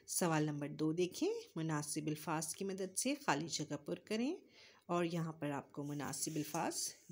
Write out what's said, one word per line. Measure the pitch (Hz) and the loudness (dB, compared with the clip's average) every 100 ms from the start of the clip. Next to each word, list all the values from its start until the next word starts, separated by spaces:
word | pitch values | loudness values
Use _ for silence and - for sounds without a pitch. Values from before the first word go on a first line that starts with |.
| - | -6
सवाल | - 180 156 151 | 2 4 6 4
नंबर | 147 147 | 0 -2
दो | 151 156 | 2 2
देखें, | 165 175 - 359 466 - 170 | 4 2 2 0 0 -4 -2
मुनासिब | 160 151 151 156 151 | 2 2 0 -2 0
अल्फाज | 151 - 156 156 | -2 0 0 -2
की | - | -4
मदद | 196 190 190 190 | -4 -2 -2 0
से | 254 285 | 0 2
खाली | - 147 165 | 2 2 2
जगह | - 156 147 | -2 -2 -4
पुर | - 175 - | -4 -6 -2
करें | 220 254 381 - - - - - | -2 0 -2 -8 -20 -20 -14 -2
और | 175 170 | 2 2
यहाँ | 170 160 160 | 0 -2 -2
पर | 147 | -2
आपको | 139 - - | -2 -4 -6
मुनासिब | 143 147 139 139 - 156 | -4 -4 -4 -4 -2 -2
अल्फाज | 147 170 120 - - - - | 0 0 0 0 -4 -6 -12